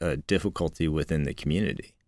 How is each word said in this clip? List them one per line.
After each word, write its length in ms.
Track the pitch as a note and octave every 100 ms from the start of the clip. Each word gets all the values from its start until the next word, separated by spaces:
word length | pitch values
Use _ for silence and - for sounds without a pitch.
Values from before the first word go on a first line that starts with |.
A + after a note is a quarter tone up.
uh, 160 | E2+ C#2+ -
difficulty 580 | F#2+ G2+ - D#2+ - D#2+
within 360 | D2+ D2+ D#2
the 100 | C#2
community. 580 | - D2 E2+ G#2 - - _